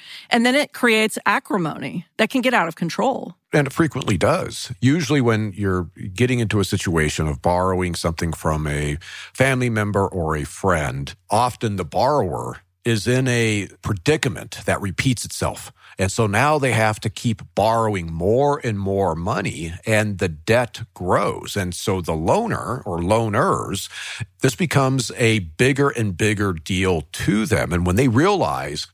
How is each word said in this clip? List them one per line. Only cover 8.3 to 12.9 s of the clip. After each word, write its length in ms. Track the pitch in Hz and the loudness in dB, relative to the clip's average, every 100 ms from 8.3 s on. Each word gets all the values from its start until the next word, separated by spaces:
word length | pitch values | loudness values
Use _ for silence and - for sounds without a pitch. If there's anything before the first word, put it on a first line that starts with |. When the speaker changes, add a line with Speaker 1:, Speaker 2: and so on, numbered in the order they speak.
Speaker 2:
from 340 | 76 82 78 76 | -2 -2 0 -2
a 320 | 73 73 76 - - - | -2 -2 -4 -10 -16 -8
family 360 | - 135 127 123 | 0 2 2 0
member 380 | 110 104 98 98 | 0 0 0 0
or 300 | 92 80 78 | 0 -2 -2
a 80 | 69 | -4
friend, 680 | - 98 85 71 65 69 - - | -4 0 0 0 -4 -8 -12 -2
often 460 | 104 123 - 113 98 | 0 0 -2 -4 -4
the 100 | 78 | -4
borrower 760 | 87 127 147 95 60 62 - _ _ | 0 2 2 0 -4 -8 -12 _ _
is 220 | 117 | -2